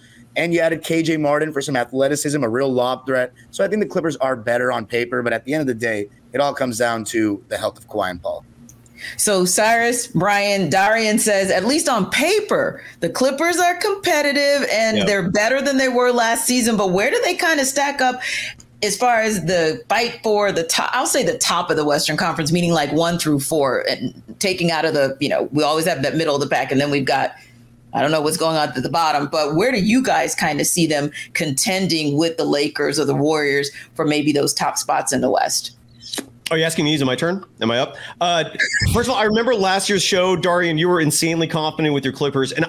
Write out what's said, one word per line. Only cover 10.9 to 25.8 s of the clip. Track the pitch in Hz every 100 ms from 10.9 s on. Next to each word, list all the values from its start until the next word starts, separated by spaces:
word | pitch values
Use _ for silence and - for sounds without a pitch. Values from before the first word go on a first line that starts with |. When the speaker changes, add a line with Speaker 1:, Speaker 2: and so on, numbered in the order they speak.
| 226 220 214
Speaker 2:
says, | 214 196 190
at | 175 208
least | 302 330
on | 233 185
paper, | - 311 415 427 175 104 - - -
the | 170
Clippers | - 262 269 339 339
are | 349 349
competitive | 427 392 359 302 285 277 285 285 240
and | 214 220 214
Speaker 3:
Yep. | 202
Speaker 2:
they're | 202 180
better | 208 220 269
than | 277 269
they | 262
were | 247 247
last | 240 226 233 -
season. | 247 233 214
But | 196
where | 180 240
do | 480
they | 480
kinda | 359 349 311
stack | 262 - 277 277
up | 254 254 - - - - - -
as | 208 202
far | 247 226
as | 220 214
the | 156 180 160 143 -
fight | 208 240 233
for | 220 208 202
the | 180
top, | 165 - -
I'll | 247 320
say | 294
the | 190 160
top | - 175 175
of | 160
the |
Western | 147 147 - 151
Conference, | 180 156 151
meaning, | 175 170
like, | 165 143
one | 151 170 175
through | 156 147
four, | 139 160 139 113 -
and | 131 120 - - -
taking | 202 185 170
out | 160
of | 160
the, | 147 135 135
you | 139
know, | 113 -
we | 143
always | 147 160